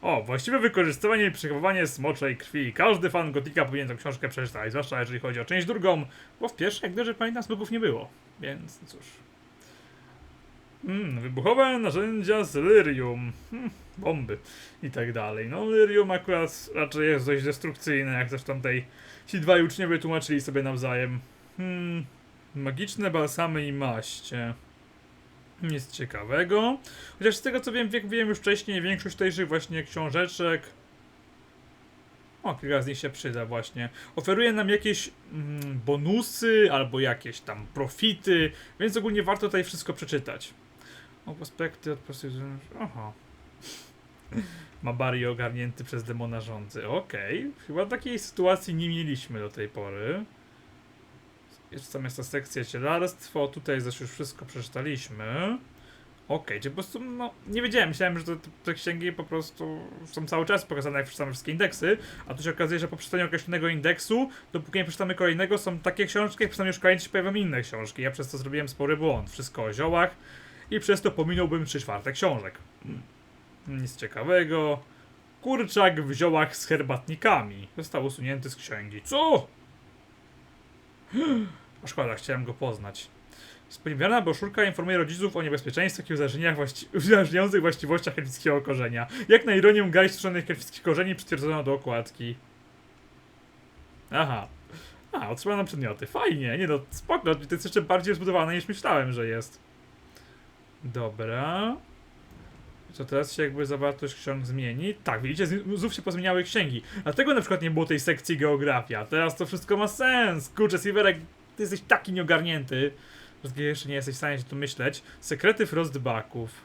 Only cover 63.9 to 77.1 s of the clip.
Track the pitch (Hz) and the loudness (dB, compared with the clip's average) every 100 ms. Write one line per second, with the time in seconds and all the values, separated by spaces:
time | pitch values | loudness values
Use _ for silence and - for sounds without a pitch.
63.9 | 170 - 220 262 - - 170 151 196 170 | 0 2 2 2 -4 -8 -8 -4 -4 -4
64.9 | - 190 185 180 165 185 202 202 170 180 | -4 -4 2 2 2 2 0 0 -2 -2
65.9 | 180 196 208 208 208 214 - 190 180 185 | 0 0 2 0 0 -2 0 -2 4 4
66.9 | 185 - 196 185 202 190 131 123 113 110 | 4 2 0 0 0 0 -2 -4 -8 -8
67.9 | - 131 131 131 139 131 147 143 - 143 | -4 -4 -4 -8 -6 -4 -4 -4 -4 0
68.9 | 151 160 139 69 - 117 - 110 107 160 | 2 2 0 -2 -10 -10 -6 -6 -2 2
69.9 | 170 180 - - - - - - 208 - | 4 2 0 -20 -20 -20 -20 -4 -2 2
70.9 | 196 208 - 160 175 175 165 156 143 - | 4 4 2 0 2 2 2 0 -4 -4
71.9 | 101 104 131 190 127 95 - - - - | -4 -4 2 2 2 -4 -12 -20 -18 -12
72.9 | 123 - - - - - - - 135 127 | -12 -14 -20 -20 -20 -20 -18 -10 -6 -8
73.9 | 127 110 - 135 180 160 160 151 143 - | -8 -10 -6 4 4 4 2 2 0 -6
74.9 | - - - - - 247 262 208 208 190 | -20 -20 -20 -20 -10 -2 0 2 6 6
75.9 | 156 143 135 170 160 151 - - 156 135 | 6 -2 2 4 4 2 -2 0 0 2
76.9 | 131 - | -4 -4